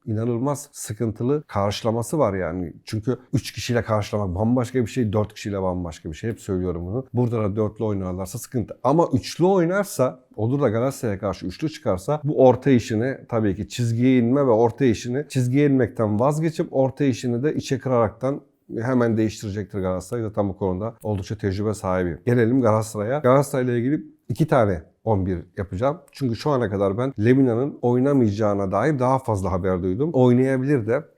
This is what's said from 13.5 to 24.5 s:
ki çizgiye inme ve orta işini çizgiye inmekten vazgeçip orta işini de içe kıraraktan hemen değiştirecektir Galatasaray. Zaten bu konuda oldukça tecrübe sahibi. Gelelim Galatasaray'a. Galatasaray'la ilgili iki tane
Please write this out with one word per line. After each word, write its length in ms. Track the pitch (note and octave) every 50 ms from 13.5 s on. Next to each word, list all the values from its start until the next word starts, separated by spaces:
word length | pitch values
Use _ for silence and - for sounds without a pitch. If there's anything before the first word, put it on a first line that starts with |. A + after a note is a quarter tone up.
| F2+
ki 120 | - F#2+
çizgiye 500 | - - - A#2+ A#2 A2+ A2+ B2 C3 C3
inme 300 | B2+ A#2 A#2 C3 C#3+ C#3+
ve 40 | C3
orta 340 | A2 G#2+ A#2 A2+ A2+ - C#3
işini 400 | B2 A2 G#2 - A#2+ B2 C#3 D3+ -
çizgiye 400 | - C3+ B2 B2 B2+ C#3+ D3 C#3+
inmekten 500 | C3+ C3 A#2+ G#2 - - A2+ G#2 G#2 G#2
vazgeçip 480 | B2+ C#3+ D3 D#3 D#3+ E3 D#3+ - E3 -
orta 320 | - C3+ C3+ C3 - - D3
işini 400 | C#3 A#2+ - - B2 A#2+ A#2 C3
de 120 | D3+ -
içe 240 | - - - D3+ B2
kıraraktan 640 | - C3 B2+ A#2 A#2 G2 - - - C3+ C#3+ D3+ - _ _ _ _ - - A#2
hemen 360 | A2+ C3 C3 B2 A#2+ A#2 G#2+
değiştirecektir 640 | A2 A2+ G#2+ - - - G#2 G2 G#2+ G2 - - G2+
Galatasaray. 440 | F#2 F#2 F#2 F2+ F2 - B2 A#2+ A2+
Zaten 260 | G#2 - A2 G2+ G2
bu 80 | F#2
konuda 360 | - G#2 F#2 F2+ F2+ G#2+ A#2 A2+ - -
oldukça 340 | G#2+ G#2 F#2+ G2 - A2+
tecrübe 360 | - - G2+ F#2 G2+ G#2 A2 G2+
sahibi. 440 | - - F#2+ F#2 F#2 F2+ F2 D#2 - -
Gelelim 360 | A#2+ A#2+ B2 A2+ A2 B2+ C3+
Galatasaray'a. 580 | A#2+ G#2+ A2 A2 A2 - - G#2+ G2+ A2+ C3+ D3+
Galatasaray'la 540 | D3+ B2 C3 C#3+ C#3 C#3+ - C3 B2+ B2 A#2+
ilgili 320 | A#2+ A2+ C3 D3+ - - - - _ _ -
iki 180 | C3+ - D#3+
tane 360 | -